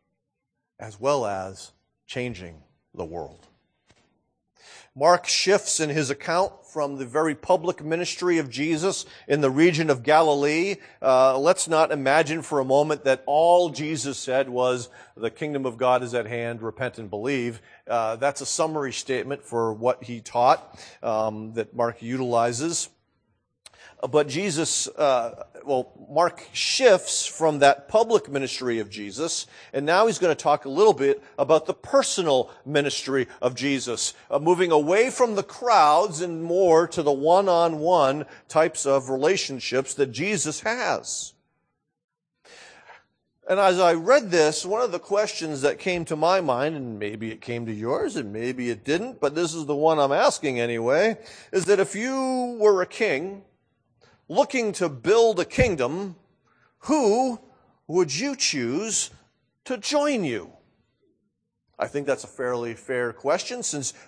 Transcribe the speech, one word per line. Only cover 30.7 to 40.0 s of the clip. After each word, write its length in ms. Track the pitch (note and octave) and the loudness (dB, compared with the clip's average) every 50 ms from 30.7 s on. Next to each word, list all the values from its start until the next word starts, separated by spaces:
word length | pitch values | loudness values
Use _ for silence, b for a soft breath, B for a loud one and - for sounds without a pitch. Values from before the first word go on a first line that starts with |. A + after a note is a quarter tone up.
little 220 | C3+ E3 G#3+ A3 F#3 | 0 4 4 4 4
bit 280 | B2+ C#3 C#3 C#3 - B B B | 4 2 0 0 0 B B B
about 300 | B C#3 B2+ D#3+ D#3 - | B 2 4 2 2 2
the 80 | - - | 0 -6
personal 760 | - - - - C#4 B3 - - G3+ F3 D#3 C#3 B2+ A2+ B B B B | -8 -4 0 2 2 2 2 -2 -2 0 2 2 2 0 B B B B
ministry 640 | C3+ D3+ C#3+ D3 C#3+ - - - C3+ C3+ C3+ A#2+ - B B B | -2 0 0 0 0 -2 -6 -4 -2 -2 -2 -2 -2 B B B
of 140 | B2+ B2 | -4 -2
Jesus, 580 | A#2 B2+ C#3+ C#3 C3 A#2 B2 A#2 - - - - b b b | -2 -2 -2 -2 -2 -4 -4 -6 -6 -6 -8 -8 b b b
uh, 80 | b C#3+ | b 0
moving 320 | D3+ E3 F3+ E3+ F#3 E3+ | 2 2 2 2 2 2
away 400 | D#3+ D3+ D3 D#3 F#3 G#3+ A#3 C4 | 2 2 2 4 2 2 2 2
from 240 | - - B3+ A#3 G#3+ | 0 0 0 0 0
the 80 | G3 G3 | -2 -4
crowds 800 | - - - A#3+ A#3+ A3+ F#3+ D#3 D3 D3+ E3+ G3+ G#3+ D#3 D3+ | -6 -8 -6 0 4 6 6 6 6 6 4 2 0 -2 -6
and 240 | F3+ F3 E3 D#3+ E3 | -6 -6 -6 -6 -4
more 420 | E3+ E3+ F#3 G3 F3 D#3+ D#3+ F3 | -2 0 2 4 6 6 6 4
to 160 | E3 - F3+ D3 | 2 0 -2 0
the 100 | D3 C#3+ | 0 0
one-on-one 1120 | C3+ C#3+ D#3+ F3 F#3+ G3+ F#3+ F3 E3 E3+ E3+ D#3+ D3+ D3+ E3+ F3+ E3+ C#3 C3 C#3 D3+ C#3+ B B B B | 2 2 4 4 4 4 4 4 4 2 2 0 -2 0 2 4 4 4 2 2 -2 -6 B B B B
types 400 | B - D#3+ D#3+ E3+ D#3+ - - | B 0 2 2 2 0 -4 -2
of 240 | C#3 C3+ C3+ B2+ B2+ | 0 0 0 0 -2
relationships 840 | C3+ C3 C#3 E3 G3 F#3 - - C#3 B2 - - B2+ B2+ B2+ - - | -2 0 0 0 0 0 -2 -6 -8 -10 -8 -4 -2 -2 -2 -2 -2
that 180 | C#3+ | -2